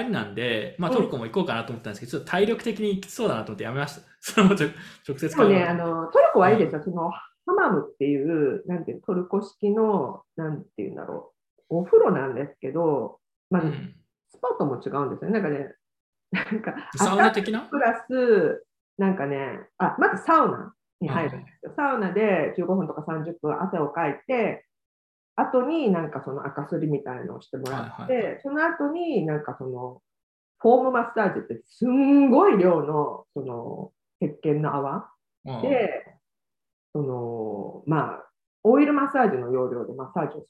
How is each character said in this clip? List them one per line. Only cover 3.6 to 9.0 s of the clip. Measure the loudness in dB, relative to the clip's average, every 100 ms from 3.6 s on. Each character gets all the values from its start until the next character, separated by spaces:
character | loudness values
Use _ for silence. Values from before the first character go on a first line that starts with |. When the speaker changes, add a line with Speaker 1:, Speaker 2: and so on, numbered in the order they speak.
Speaker 1:
や | -6
め | -4
ま | -6
し | -8
た。 | -20
<laughs> | _
そ | 0 6
の | 6
ま |
ま | 6
直-、 | 2 -4 -18 -14 -12
直 | -6
接 | -2
帰 | 6
ろ | 8
う |
と |
思 |
っ |
て。 |
Speaker 2:
で |
も |
ね、 | 8
あ | 4
の、 | 0 -2 -4 4
ト | 6
ル | 6
コ | 8
は | 6
い |
い | 6
で | 4
す |
よ。 | -2
Speaker 1:
う |
ん。 |
Speaker 2:
そ | -4
の、 | -4 -4
ハ | -6 -14 _ 0
マ | 2 4
ム | 2 -2
っ | -2
て |
い | 0 0
う、 | 0 2 0 0 -4
な | -6
ん |
て | -6
い |
う、 | -8